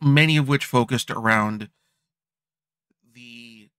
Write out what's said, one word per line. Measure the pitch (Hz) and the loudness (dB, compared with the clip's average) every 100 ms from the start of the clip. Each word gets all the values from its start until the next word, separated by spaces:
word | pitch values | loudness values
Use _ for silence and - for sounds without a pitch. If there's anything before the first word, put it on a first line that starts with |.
many | 143 143 160 151 | 2 4 4 2
of | 135 | 0
which | 139 | -2
focused | - 127 117 123 - | 0 -2 0 -2 -6
around | 107 113 110 107 107 104 _ _ _ _ _ _ _ _ _ _ _ _ _ 113 | -4 0 0 0 -6 -12 _ _ _ _ _ _ _ _ _ _ _ _ _ _
the | 120 120 117 117 113 104 | -20 -20 -20 -20 -20 -20